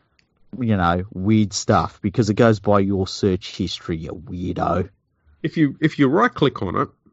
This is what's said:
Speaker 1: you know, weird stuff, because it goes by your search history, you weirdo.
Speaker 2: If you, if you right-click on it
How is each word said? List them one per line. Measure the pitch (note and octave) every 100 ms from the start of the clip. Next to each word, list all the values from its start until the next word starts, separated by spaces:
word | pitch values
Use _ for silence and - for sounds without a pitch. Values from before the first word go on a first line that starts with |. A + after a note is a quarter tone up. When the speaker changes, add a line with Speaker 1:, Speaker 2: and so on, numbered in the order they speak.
| _ _ _ _ _ G#2+
Speaker 1:
you | A#2+ G#2
know, | E2+ F2 F#2+
weird | - F#2 A2 G#2+
stuff, | - - G2+ D#2+ -
because | G#2 - G#2
it |
goes | G#2+ A#2+ A2
by | - G2+
your | G2 G2 F#2
search | - G#2 F#2 - -
history, | F2+ - - E2+
you | D#2+
weirdo. | - D#2+ F2 F2+ - - - - _ _ _ _ _
Speaker 2:
If | D#3+ -
you, | D3 -
if | D#3 -
you | C#3
right-click | D#3+ A#3+ - C#3+ -
on | G2 F2+
it | - _ _